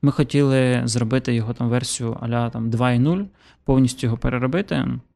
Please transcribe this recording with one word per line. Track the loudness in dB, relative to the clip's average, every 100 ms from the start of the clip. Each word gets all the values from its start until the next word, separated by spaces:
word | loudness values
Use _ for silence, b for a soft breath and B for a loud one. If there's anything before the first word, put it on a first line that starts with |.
ми | 0
хотіли | 2 0 2 2 4 2 2
зробити | 0 0 0 0 0
його | -2 -2
там | -2 0
версію | 0 -2 -6 -6 -6
а-ля | -2 -2 -2
там | -4 -2
два | 0 2
і | 2
нуль, | 2 0 -4 b b b
повністю | 0 2 2 0 -4
його | -2
переробити. | -2 -2 -2 -2 -2 -2 -4 -6 -10